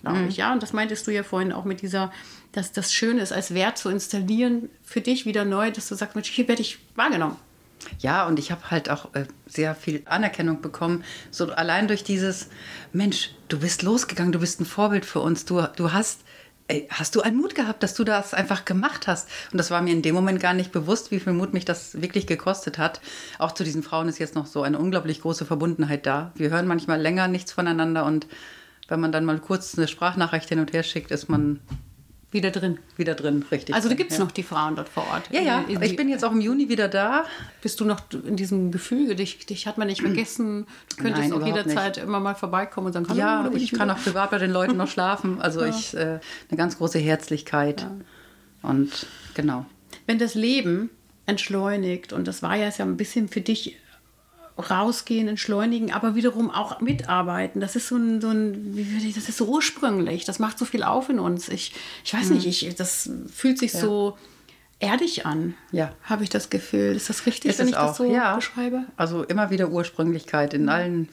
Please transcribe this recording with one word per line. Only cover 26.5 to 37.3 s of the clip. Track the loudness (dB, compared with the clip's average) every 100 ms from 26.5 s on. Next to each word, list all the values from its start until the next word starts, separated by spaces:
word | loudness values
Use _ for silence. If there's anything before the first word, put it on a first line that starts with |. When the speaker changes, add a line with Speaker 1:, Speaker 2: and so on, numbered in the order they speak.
| 2 2
Speaker 2:
manchmal | 0 0 0
länger | 2 2 2
nichts | 0 -4
voneinander | -2 0 2 2 2 2
und | 0 -2 -12 -18 -20 -20 -20 -4
wenn | 0
man | 2
dann | 2 2
mal | 0
kurz | 0 -2 -2 0
eine | 0
Sprachnachricht | 0 0 2 2 0 0
hin | 0
und | 2
her | 0
schickt, | 0 -4 -4
ist | -4 0
man | 2 2 0 -6 -12 -12 -20 -20 -20 -6
Speaker 1:
Wieder | 0 0
drin. | 0 0 -2 -6 -4
Speaker 2:
wieder | -2 0
drin, | 0 0 0
richtig | -2 2 2
Speaker 1:
Also, | 2
da | 2
Speaker 2:
drin, |
Speaker 1:
gibt's | 0 0
Speaker 2:
ja. |
Speaker 1:
noch | 0
die | -2
Frauen | -4 -2 0 -2
dort | -4
vor | -6 -4
Ort? | -4 -2
Speaker 2:
Ja, | 0
ja. | 2 2
Speaker 1:
In, | 0 0
in |
Speaker 2:
Ich | 0
Speaker 1:
die | 2
Speaker 2:
bin | 0
jetzt | 0 2
auch |
im | 2
Juni | 2 2 2
wieder | 2 2
da. | 2 4 2 0